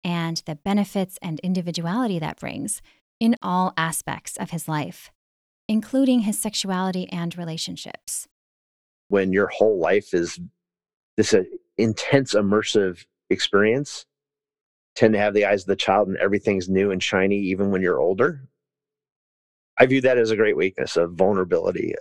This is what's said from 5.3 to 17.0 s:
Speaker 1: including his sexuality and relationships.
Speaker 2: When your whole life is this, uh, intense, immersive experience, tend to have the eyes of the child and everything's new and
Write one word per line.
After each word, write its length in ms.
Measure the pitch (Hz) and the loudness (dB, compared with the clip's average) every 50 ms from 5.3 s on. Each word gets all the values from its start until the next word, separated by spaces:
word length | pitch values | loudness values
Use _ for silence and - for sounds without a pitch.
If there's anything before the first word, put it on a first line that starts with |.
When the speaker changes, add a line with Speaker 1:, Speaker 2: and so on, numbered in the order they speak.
| _ _ _ _ _ _ _ - | _ _ _ _ _ _ _ -2
Speaker 1:
including 520 | 214 220 214 - - 262 269 262 254 247 | -2 -2 -2 0 0 2 4 4 4 4
his 180 | 208 214 208 - | 2 0 -2 -2
sexuality 720 | - 214 214 - - 190 185 180 185 190 180 185 185 - | -4 -6 -6 -6 -4 -2 -2 -2 -2 -2 -2 -4 -6 -6
and 240 | - 175 170 170 165 | -6 -6 -6 -6 -6
relationships. 880 | 175 175 165 160 170 - - 175 165 - - - - _ - - - - _ _ _ _ _ _ _ _ _ _ _ _ _ _ _ _ _ | -8 -8 -8 -8 -8 -8 -10 -10 -12 -12 -14 -16 -16 _ -10 -10 -10 -10 _ _ _ _ _ _ _ _ _ _ _ _ _ _ _ _ _
Speaker 2:
When 240 | 101 98 95 95 | 2 2 2 4
your 160 | 92 98 101 - | 2 2 2 2
whole 300 | - - 107 110 107 92 | 2 2 4 4 4 2
life 340 | 80 80 95 101 101 - - | 2 2 2 2 0 0 0
is 260 | 87 85 85 - - - - _ _ _ _ _ _ _ _ _ _ _ _ _ | 0 0 -2 -6 -12 -14 -16 _ _ _ _ _ _ _ _ _ _ _ _ _
this, 180 | - 104 - - | 0 2 4 4
uh, 80 | 95 92 - - - _ _ _ | 4 2 0 -8 -18 _ _ _
intense, 580 | - 113 110 107 - - - - 139 131 - - | -2 0 0 0 -4 -2 2 2 2 2 2 0
immersive 680 | 104 104 98 104 107 107 - - 110 98 92 87 - - _ _ _ _ _ | 2 2 4 2 2 0 2 2 2 2 2 -4 -8 -16 _ _ _ _ _
experience, 760 | 98 - - - - 98 104 107 117 139 147 - - - - _ _ _ _ _ _ _ _ _ _ _ _ _ _ _ _ _ _ | -2 0 0 2 4 4 4 4 2 0 -2 -6 -12 -16 -16 _ _ _ _ _ _ _ _ _ _ _ _ _ _ _ _ _ _
tend 180 | - 123 110 107 | 2 4 4 4
to 60 | 101 | 4
have 140 | 104 104 98 | 2 2 2
the 100 | 104 104 | 2 4
eyes 180 | 98 104 101 | 4 2 0
of 60 | 90 92 | 0 -2
the 80 | 98 | -2
child 320 | - - - 95 101 104 95 | -2 0 2 2 2 2 0
and 80 | 95 | 0
everything's 520 | - - 101 101 101 - 110 101 95 87 92 | -2 0 0 0 0 0 0 0 0 0 0
new 220 | 95 95 98 101 | 0 2 2 2
and 120 | 95 92 | 0 -2